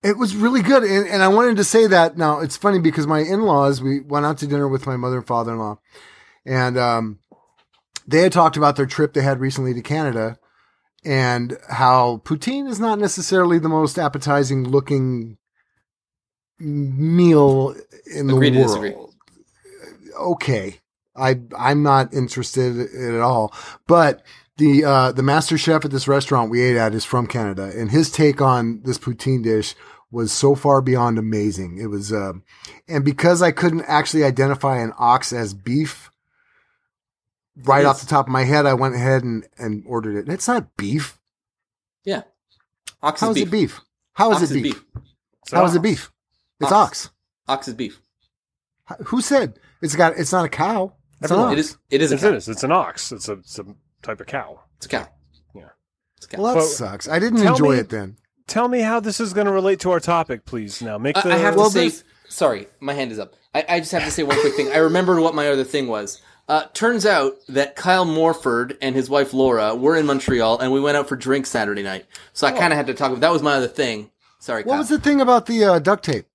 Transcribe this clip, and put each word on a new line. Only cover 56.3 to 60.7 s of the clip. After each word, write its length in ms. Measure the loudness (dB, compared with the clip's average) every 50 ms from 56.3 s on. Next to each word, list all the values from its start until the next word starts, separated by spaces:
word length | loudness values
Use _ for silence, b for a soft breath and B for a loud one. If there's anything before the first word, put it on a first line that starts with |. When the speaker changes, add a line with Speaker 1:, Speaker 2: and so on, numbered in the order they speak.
Speaker 2:
cow. 120 | -8 -6
Speaker 1:
Well, 120 | -4 0 0
that 60 | 0
Speaker 3:
But 60 | 0
Speaker 1:
sucks. 420 | 0 -2 -6 -8 -10 -10 -12 -8 -4
I 100 | -2 -2
didn't 240 | 0 0 2 2
Speaker 3:
tell 100 | 4 4 4
Speaker 1:
enjoy 200 | 4 4 2 2
Speaker 3:
me, 40 | 2
Speaker 1:
it 100 | 0 -4
then. 260 | -8 -10 -10 -10 -14 _ _ _ _ _ _
Speaker 3:
tell 220 | -6 -4 -2 -2 0
me 120 | 0 -2
how 180 | -2 0 -2 -4
this 200 | -4 -4 -6 -6
is 120 | -6 -4
gonna 200 | -2 -2 -2 0
relate 280 | 0 0 2 0 0 0
to 100 | 0 0
our 80 | 0 0
topic, 440 | 0 0 0 0 0 -2 -6 -12 _
please. 380 | -12 -10 -10 -10 -10